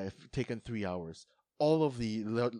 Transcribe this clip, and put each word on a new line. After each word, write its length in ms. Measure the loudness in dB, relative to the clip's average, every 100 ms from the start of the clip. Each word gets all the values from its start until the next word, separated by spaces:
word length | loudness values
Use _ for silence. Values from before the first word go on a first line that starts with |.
| -4
have 260 | -6 -8
taken 280 | -6 -4 -6
three 260 | -6 -4 -2
hours. 420 | -4 -6 -12 -18 _ _ 0
All 240 | 4 6
of 140 | 4 2
the 240 | -2 0
Lo-, 280 | 0 2 0 -2